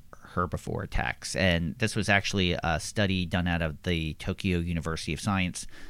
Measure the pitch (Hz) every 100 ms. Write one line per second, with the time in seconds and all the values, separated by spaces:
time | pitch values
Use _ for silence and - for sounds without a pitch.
0 | - - - - 87 - - 80 - -
1 | - - - - 92 85 82 - 110 113
2 | 107 101 - 101 90 87 85 76 - -
3 | 98 95 87 92 87 85 82 76 - 82
4 | 78 73 - 92 98 87 85 85 78 80
5 | - 73 - 95 90 - - - -